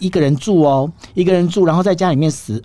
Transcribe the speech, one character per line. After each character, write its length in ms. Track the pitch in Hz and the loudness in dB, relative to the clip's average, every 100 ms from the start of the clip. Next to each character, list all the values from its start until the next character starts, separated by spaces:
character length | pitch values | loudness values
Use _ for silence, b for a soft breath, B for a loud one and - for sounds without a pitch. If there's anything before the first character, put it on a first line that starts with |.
一 60 | 185 | -2
个 100 | 180 | 0
人 160 | 139 127 | 0 0
住 240 | 214 180 | 0 2
哦， 320 | 147 135 151 - B | 4 2 -2 -8 B
一 100 | 185 | -4
个 80 | 180 | 0
人 160 | 180 175 | 0 0
住， 160 | 202 | 0
然 100 | 170 | 0
后 80 | 165 | 2
在 120 | 190 | 0
家 160 | 170 180 | 0 0
里 60 | 139 | 0
面 140 | 156 | 0
死， 300 | - - 110 | -4 -8 -8